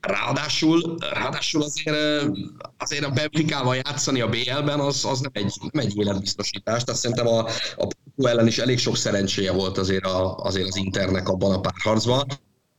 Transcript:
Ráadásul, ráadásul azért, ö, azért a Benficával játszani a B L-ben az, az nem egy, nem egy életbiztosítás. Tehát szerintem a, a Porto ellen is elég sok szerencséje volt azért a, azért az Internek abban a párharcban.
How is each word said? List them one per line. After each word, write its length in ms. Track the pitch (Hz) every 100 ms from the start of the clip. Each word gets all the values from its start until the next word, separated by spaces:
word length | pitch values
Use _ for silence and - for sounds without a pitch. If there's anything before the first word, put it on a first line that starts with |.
Ráadásul, 960 | - 196 123 135 151 - 156 165 170 170 151
ráadásul 480 | 139 127 147 - 160
azért, 320 | 147 147 156 151
ö, 280 | 151 147 143 95 95 - - -
azért 260 | - 143 143
a 40 |
Benficával 680 | 139 151 160 160 147 127 127
játszani 460 | 139 143 - 131
a 60 | 110
B 80 | 113 123 139
L-ben 200 | 147 147
az, 260 | 143 139 107
az 140 | 131
nem 120 | 139
egy, 200 | 104 98 - -
nem 140 | - 107
egy 120 | 101
életbiztosítás. 840 | 104 95 95 - 101 98 - 117
Tehát 160 | 123 113
szerintem 280 | 120 117 120
a, 120 | 113 110 - - -
a 120 | 98
Porto 400 | - - - 123
ellen 200 | 120 113
is 100 | 113
elég 200 | 123 123
sok 180 | 120 -
szerencséje 540 | 113 101 95 - 95
volt 260 | 90 95 95
azért 280 | 95 95 95
a, 300 | 92 92 92
azért 320 | 95 95 92
az 80 | 98
Internek 520 | 95 98 95 92 95
abban 220 | 92 98
a 80 | 92
párharcban. 680 | 92 - 107 110 113 131 139 135 _ _ _